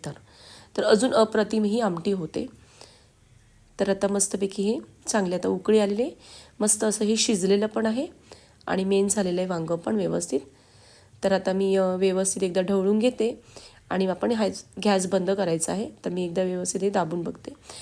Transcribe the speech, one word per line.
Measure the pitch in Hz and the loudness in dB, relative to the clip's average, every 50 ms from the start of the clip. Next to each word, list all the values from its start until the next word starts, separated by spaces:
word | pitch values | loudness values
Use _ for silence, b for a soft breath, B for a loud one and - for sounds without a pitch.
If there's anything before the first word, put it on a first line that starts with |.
| - | -8
तर. | 143 139 - B B B B B B B B B B B - | -12 -12 -14 B B B B B B B B B B B -2
तर | 202 | 4
अजून | 214 220 202 247 262 - | 4 4 4 4 4 4
अप्रतिम | 220 220 220 - 220 208 214 220 220 214 | 4 2 4 2 0 0 2 0 0 0
ही | 202 208 240 | 2 2 2
आमटी | 226 196 170 170 165 202 | 0 0 -2 -2 -2 -2
होते. | 196 185 160 160 - - 233 269 - B B B B B B B B B B B B _ _ _ - - - - - - - - - - | -2 -2 -4 -6 -6 -6 -8 -8 -10 B B B B B B B B B B B B _ _ _ -20 -20 -20 -20 -20 -20 -20 -20 -6 -4
तर | 196 196 | -2 0
आता | 196 196 202 196 | 0 0 0 0
मस्तपैकी | 202 202 196 - - 185 196 196 - - 196 | 2 0 0 0 0 -2 -4 -4 -2 -2 -2
हे | 208 233 330 - - - - - - | -2 -2 -2 -6 -10 -18 -12 -6 -2
चांगले | - 214 190 175 180 | 0 0 0 0 0
आता | 180 180 190 | 0 0 0
उकळी | 190 185 - - 214 214 | -2 0 2 2 4 4
आलेली | 208 196 202 214 | 4 4 2 0
आहे, | 247 339 - B B B B B B B B - | -2 -4 -4 B B B B B B B B -2
मस्त | 208 214 - - 220 | 0 0 0 2 0
असं | 214 202 214 214 | 0 0 0 0
हे | 208 226 | 0 2
शिजलेलं | 220 - - 220 180 185 190 202 202 214 | 2 2 2 2 2 2 2 2 2 2
पण | 214 - 226 220 | 0 -2 -2 -2
आहे | 220 220 254 311 359 - B B B B B B B B B B - | 0 0 -2 -4 -6 -8 B B B B B B B B B B -4
आणि | - 190 190 | -2 -2 0
मेन | 190 196 196 202 202 | 2 2 2 2 2
झालेलं | - 214 190 180 175 175 | 2 0 0 0 0 -2
आहे | 185 185 | -2 -2
वांगं | 180 165 165 160 170 | -2 -4 -2 -2 -4
पण | 170 - - 220 | -4 -2 -2 -2
व्यवस्थित. | 208 180 165 170 170 170 - - - - b b b b b b b b b b b b b b - - | 0 0 0 -2 -2 -2 -2 -4 -4 -4 b b b b b b b b b b b b b b -4 0
तर | 190 | 0
आता | 190 185 190 190 190 | 0 2 0 0 0
मी, | 190 196 190 190 | 0 2 2 2
अ, | 190 190 185 185 | 2 2 2 2
व्यवस्थित | 185 196 190 185 185 190 190 - 190 190 | 2 2 2 2 2 0 0 -2 -2 -2
एकदा | 185 175 190 | 0 0 0
ढवळून | 185 185 196 196 190 196 208 220 | 0 2 0 2 2 2 2 4
घेते | 226 254 247 - 220 233 - - B B B B B B B B B - | 2 2 2 0 -2 -2 -2 -6 B B B B B B B B B -4
आणि | 175 190 190 185 | -2 0 0 0
आपण | 175 - 202 214 | 0 0 0 -2
हा | 240 220 214 190 190 - - - - 196 190 | 0 0 0 -2 -2 -6 -12 -14 -12 -2 0
गॅस | 208 196 190 185 180 | 2 2 2 2 0
बंद | 196 190 180 180 | 0 0 2 0
करायचा | 196 208 190 170 165 160 - 170 | 0 0 0 0 0 0 -2 -2
आहे. | 175 190 233 302 - - - | -4 -4 -6 -8 -10 -10 -8
तर | 175 | -6
मी | 175 185 180 | -4 -4 -4
एकदा | 170 175 190 185 | -2 -2 -2 -2
व्यवस्थित | 185 180 180 180 - - 185 | -2 -2 -4 -4 -4 -4 -2
हे | 190 202 | -2 0
दाबून | 196 196 170 160 175 175 | 0 0 0 0 -2 -4
बघते, | 165 175 - - - - - B B B B B | -4 -6 -8 -10 -14 -16 -18 B B B B B